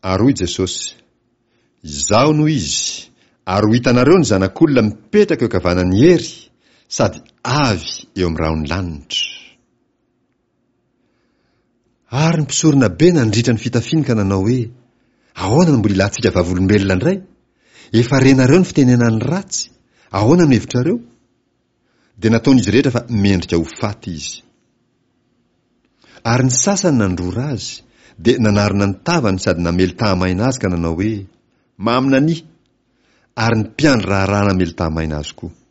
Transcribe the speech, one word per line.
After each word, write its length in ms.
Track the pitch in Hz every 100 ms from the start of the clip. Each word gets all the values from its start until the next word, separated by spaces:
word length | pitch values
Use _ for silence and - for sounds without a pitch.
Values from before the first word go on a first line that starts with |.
Ary 200 | 95 95
hoy 100 | 120
Jesosy, 600 | - 90 - 92 - - - _ _ _ _ _ _ _ _
"Izao 480 | 78 73 - 113 143
no 160 | 151 151
izy, 640 | 151 78 - - - - _ _ _
ary 220 | - 95 107
ho 80 |
hitanareo 440 | 117 127 123 127 185
ny 60 |
zanak'olona 580 | 123 98 95 - 160 131
mipetraka 640 | 107 104 _ 208 202 156
eo 40 | 113
ankavanan'ny 500 | 92 90 90 90 95 151
hery, 260 | 175 - - - _ _ _ _
sady 320 | - 113 - - _
avy 640 | - 135 135 95 80 - - -
eo 100 | 90
amin'ny 120 | 78
rahon'ny 260 | 80 80 76
lanitra." 540 | 87 90 73 - - - - - _ _ _ _ _ _ _ _ _ _ _ _ _ _ _ _ _ _ _ _ _ _ _ _ _ _
Ary 280 | 123 160 160
ny 60 |
mpisorona 440 | 147 - 160 139 117
be 240 | 85 165
nandritra 400 | 175 113 104 120
ny 80 | 113
fitafiany 440 | 117 117 113 160 131
ka 80 |
nanao 280 | 113 98 98 95
hoe, 240 | 127 113 - _ _ _ _ _ -
"Ahoana 340 | 98 139 180
no 80 | 135
mbola 160 | 104
ilantsika 360 | 95 101 - 104
vavolombelona 640 | 90 87 92 92 104 98
indray? 240 | 95 131 190 - _ _ _ _ _ -
Efa 240 | 110 120 135
renareo 400 | 131 131 127 180
ny 60 |
fitenenan'ny 560 | 180 - 127 123 120 110
ratsy. 500 | 107 175 190 - - _ _ _ _
Ahoana 360 | 95 107 175 160
no 80 | 120
hevitrareo?" 520 | - 123 131 233 - _ _ _ _ _ _ _ _ _ _ _
Dia 100 | 110
nataon'izy 400 | 113 139 131 104
rehetra 220 | 104 143
fa 100 | 123 -
mendrika 480 | 113 101 95 82 85
ho 80 |
faty 480 | 80 - 107 101 -
izy. 300 | 80 71 - _ _ _ _ _ _ _ _ _ _ _ _ _ _ _ _ _ -
Ary 240 | 117 120
ny 80 | 127
sasany 460 | 123 - 196 185 135
nandrora 480 | 101 90 87 90 139
azy, 260 | 123 - - _ _ _ -
dia 160 | 82 131
nanarina 480 | 107 104 104 98 101
ny 120 | 98 -
tavany 340 | 175 117 92
sady 220 | 104 85
namely 320 | 85 87 92 -
tahamaina 520 | 110 92 92 90 120
azy 120 | 127
ka 80 | 98
nanao 260 | 87 82 82
hoe, 280 | 104 107 95 _ _ _ _ _
"Mamina 420 | 101 123 135 135
ny," 160 | 151 165 - _ _ _ _ _ _ _ _ -
ary 200 | 113 110
ny 80 |
mpiandry 440 | 107 - 151 131 92
raharaha 380 | 98 95 101 101
namely 260 | 92 87 -
tahamaina 400 | 85 80 80 76
azy 140 | 76 -
koa. 140 | 90 - _